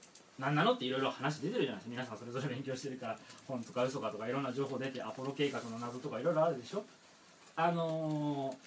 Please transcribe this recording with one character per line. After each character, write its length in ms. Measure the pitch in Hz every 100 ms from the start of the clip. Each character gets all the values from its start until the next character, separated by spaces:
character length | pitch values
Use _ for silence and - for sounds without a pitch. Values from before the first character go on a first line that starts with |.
| - - - -
何 160 | 135
な 80 | 151
の 100 | 202
っ 60 | 254
て 60 |
い 60 | 127
ろ 80 | 131
い 20 |
ろ 100 | 135
話 280 | - 160 151
出 80 | 147
て 80 | 240
る 60 |
じ 40 | 139
ゃ 40 |
な 40 | 104
い 0 |
で 40 |
す 20 | 117
か。 40 |
皆 160 | 123 123
さ 80 |
ん 40 | -
そ 60 |
れ 60 | 120
ぞ 100 | 120
れ 80 | 147
勉 140 | 127
強 140 | 135 131
し 60 |
て 80 | 135
る 60 | 127
か 120 | 117
ら、 100 | 110 - - -
本 140 | 127
と 80 | 113
か 120 | 127
嘘 160 | 127 135
か 100 | -
と 80 | 104
か 100 | 117
い 40 |
ろ 80 | 135
ん 20 |
な 80 | 131
情 120 | 123
報 140 | 135 127
出 80 | 135
て、 160 | 123
ア 60 | 110
ポ 160 | 120
ロ 80 | 131
計 180 | 139 143
画 100 | 123
の 160 | 117 113
謎 180 | 120 123
と 100 | 147
か 120 | 110
い 20 |
ろ 100 | 151
い 20 |
ろ 100 | 156
あ 40 | 160
る 120 | 135
で 60 | 113
し 80 | 196
ょ。 80 | - - - - - - - -
あ 160 | 170
の 840 | 170 165 160 156 151 147 139 135 135